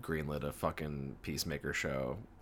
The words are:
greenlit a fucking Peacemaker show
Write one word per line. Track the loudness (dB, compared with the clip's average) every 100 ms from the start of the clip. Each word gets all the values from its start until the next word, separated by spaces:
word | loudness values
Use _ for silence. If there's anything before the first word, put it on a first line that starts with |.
greenlit | 0 0 2 2
a | 0
fucking | 2 0 2 -2 -2 -4 -4
Peacemaker | -2 0 0 0 0
show | 2 2 2 2 0 -6 -12